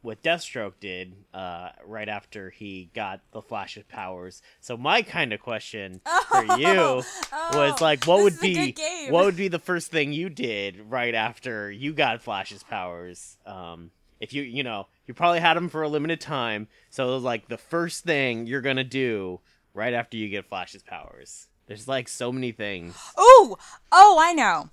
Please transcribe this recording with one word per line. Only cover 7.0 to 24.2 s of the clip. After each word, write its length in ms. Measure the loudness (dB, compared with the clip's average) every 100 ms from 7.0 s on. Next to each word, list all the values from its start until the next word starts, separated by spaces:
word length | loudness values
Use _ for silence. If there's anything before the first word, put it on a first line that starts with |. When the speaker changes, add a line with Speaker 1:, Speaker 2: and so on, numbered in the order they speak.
| -4 -12 -10
Speaker 2:
oh, 180 | -8 -4
Speaker 1:
was, 260 | 2 2 2
like, 240 | 2 2
what 120 | 4 6
Speaker 2:
this 80 |
Speaker 1:
would 80 | 6
Speaker 2:
is 40 | 4
a 40 |
Speaker 1:
be, 120 | -2
Speaker 2:
good 180 | 0 -2 -4
game. 360 | -6 -6 0
Speaker 1:
what 120 | 4
would 120 | 4 2
be 120 | -4
the 100 | -4
first 320 | -4 -6 -4
thing 220 | -4 -2
you 160 | -4 -8
did 560 | -6 -6 -4 -6 -8 -8
right 240 | -4 -2
after 560 | -2 -2 -4 -10 -8 -8
you 240 | -8 -8
got 260 | 0 0 0
Flash's 420 | -6 -8 -8 -14
powers? 760 | -10 -8 -8 -10 -14 -16 -20 -20 -20
Um, 460 | -16 -14 -16 -18 _ _ _
if 140 | -12
you, 80 | -10
you 200 | -8 -8
know, 260 | -8 -8 -12 _ -20
you 80 |
probably 260 | -2 0 2
had 160 | 2 2
'em 140 | 0
for 120 | -4
a 60 | -2
limited 320 | -2 -2 -4
time. 480 | -6 -6 -4 -4 -8 _ _
So, 260 | -6 -2 -2
like, 320 | -2 -6 _
the 80 | -14
first 480 | -6 -4 -4 -6
thing 420 | -2 0 0 -2 -6
you're 140 | -4
gonna 240 | -2 -2
do 560 | -2 -2 -2 -2 -4 -8 _ _ _
right 220 | -6 -2
after 240 | -2 -4 -8
you 100 | -6
get 160 | -8 -8
Flash's 320 | -10 -10 -16
powers. 640 | -18 -18 -18 -20 -20 -20 -20 _ _
There's, 220 | -18 -6
like, 200 | -6 -6
so 220 | -8 -6
many 220 | -4 -6
things. 420 | -6 -6 -6 -10 -16 -14 4
Speaker 2:
Ooh! 380 | 10 12 10 0 -16 -20 _
Oh, 280 | 10 10 10